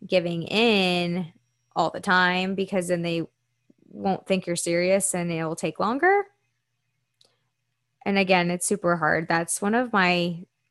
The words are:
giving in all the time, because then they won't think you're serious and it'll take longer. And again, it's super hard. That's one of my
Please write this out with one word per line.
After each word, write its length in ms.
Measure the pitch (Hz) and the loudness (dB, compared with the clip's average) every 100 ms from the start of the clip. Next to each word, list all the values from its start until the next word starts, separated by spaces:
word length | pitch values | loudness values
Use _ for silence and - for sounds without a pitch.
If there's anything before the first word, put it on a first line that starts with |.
| 196 | -2
giving 380 | 190 175 170 | -2 0 -4
in 920 | 156 202 233 208 185 180 175 175 165 - _ _ _ - | -2 2 4 4 2 0 0 -2 -6 -12 _ _ _ -2
all 140 | 165 | -2
the 100 | - | -2
time, 560 | 190 180 180 180 190 196 | 0 2 4 2 -2 -4
because 320 | 190 196 175 | -2 -2 -2
then 140 | 175 | -2
they 260 | 170 165 165 _ _ _ _ _ _ | -2 -4 -6 _ _ _ _ _ _
won't 360 | 208 196 185 - | -6 -2 -2 -2
think 220 | 190 180 | -2 -2
you're 80 | 170 | -4
serious 580 | - 170 180 196 196 | -2 0 2 2 0
and 180 | 180 175 | -2 -4
it'll 240 | 165 160 165 | -4 -4 -4
take 240 | 160 - | -6 -4
longer. 440 | 196 262 359 403 392 _ _ _ _ _ _ _ _ _ _ _ _ _ _ _ _ _ 202 | -2 2 4 2 0 _ _ _ _ _ _ _ _ _ _ _ _ _ _ _ _ _ -2
And 120 | 196 | 0
again, 340 | 190 185 175 | 2 2 2
it's 160 | 175 - | -2 -2
super 280 | 202 175 170 | -2 0 2
hard. 320 | 156 165 165 | 2 0 0
That's 340 | 165 175 - | -2 -2 -4
one 140 | 202 233 | 0 0
of 160 | 247 | 0
my 540 | 208 180 175 175 170 185 _ _ | 2 2 2 0 -4 -12 _ _